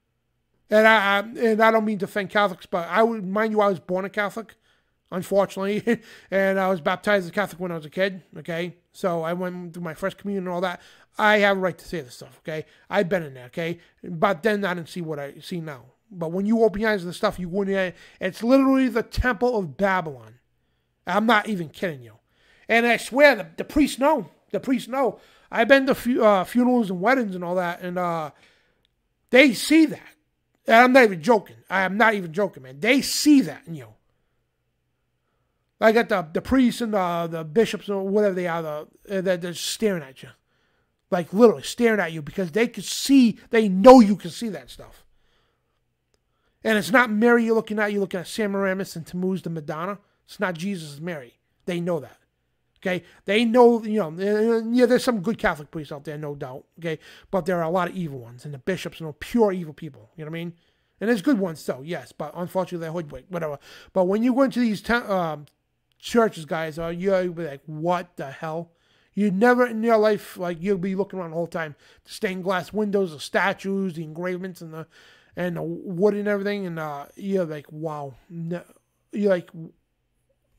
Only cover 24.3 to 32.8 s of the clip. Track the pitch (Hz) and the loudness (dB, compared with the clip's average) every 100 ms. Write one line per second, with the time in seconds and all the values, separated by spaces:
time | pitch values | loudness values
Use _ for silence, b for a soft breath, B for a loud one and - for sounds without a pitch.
24.3 | _ _ 196 - 254 165 254 254 - b | _ _ -6 -2 -4 -2 -2 -2 -2 b
25.3 | b b 202 226 277 269 247 240 262 220 | b b 0 6 6 6 -2 0 4 4
26.3 | 196 175 240 247 247 202 185 202 269 220 | 4 2 2 2 2 0 0 0 2 0
27.3 | 185 175 180 180 175 180 180 175 165 151 | -4 -4 -2 -2 -4 -8 -4 -4 -4 -6
28.3 | - b b b b b _ _ _ - | -12 b b b b b _ _ _ 2
29.3 | 247 294 202 - 311 302 170 - _ _ | 6 6 4 2 4 4 2 -16 _ _
30.3 | _ _ _ - 226 254 254 233 180 156 | _ _ _ 4 6 8 8 6 4 2
31.3 | 226 - - - 185 190 196 226 208 175 | 2 0 -20 -6 -2 0 2 2 2 -4
32.3 | 156 196 - 131 139 | -4 -4 -6 -20 -6